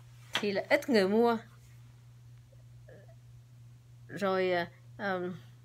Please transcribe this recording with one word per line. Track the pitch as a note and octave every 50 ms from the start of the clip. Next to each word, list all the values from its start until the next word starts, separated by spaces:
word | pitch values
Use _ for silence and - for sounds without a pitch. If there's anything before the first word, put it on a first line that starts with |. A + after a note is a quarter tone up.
| - - - - - - -
thì | - - G#3
là | G3 F#3+ - -
ít | C4+ D4 - -
người | B3 G#3+ F#3+
mua. | F#3 G3+ A3 A#3+ A#3 A#3 A3+ - - - - - - - - - - - - - - - - - - - - - - - - - - - - - - - - - - - - - - - - - - - - - - - - - - - - -
Rồi, | - B2+ E3 G3+ F#3+ F#3 F#3 F#3 F#3
ờ, | F3+ F3 E3+ F3 - - - - -
ờm, | - A3 G3+ F#3 F3+ F3 F3+ F3+ E3 - - - - -